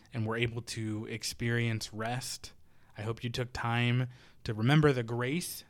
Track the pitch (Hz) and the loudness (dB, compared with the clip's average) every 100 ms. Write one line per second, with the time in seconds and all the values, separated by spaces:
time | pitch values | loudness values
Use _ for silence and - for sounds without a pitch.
0 | - 120 110 113 120 117 - - 107 107 | -10 -4 -2 0 -2 -2 -8 -6 -4 -4
1 | 110 110 - - 120 117 117 110 - 107 | -6 -8 -8 -4 0 2 2 0 -4 -6
2 | 113 123 - - - - - - - - | -4 -4 -6 -10 -14 -20 -20 -20 -16 -8
3 | 107 113 123 123 120 - 117 117 120 123 | -6 -4 -4 -4 -4 -4 0 2 4 4
4 | 127 - - - - 107 113 156 147 127 | 0 -6 -20 -10 -6 2 6 8 6 4
5 | 113 120 123 160 - - - | 0 -2 0 -2 -4 -10 -12